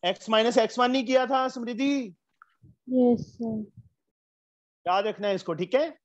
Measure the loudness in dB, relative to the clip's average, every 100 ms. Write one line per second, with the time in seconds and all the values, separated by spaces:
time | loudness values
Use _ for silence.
0 | -2 -4 0 2 4 2 0 2 2 2
1 | 2 2 2 0 -2 -4 -8 -4 -2 -2
2 | -4 -14 _ _ _ _ -20 _ -2 2
3 | 4 2 -2 -10 -8 -6 -10 -16 -20 _
4 | _ _ _ _ _ _ _ _ -2 0
5 | 0 -2 -2 -2 -4 -6 0 0 0 -6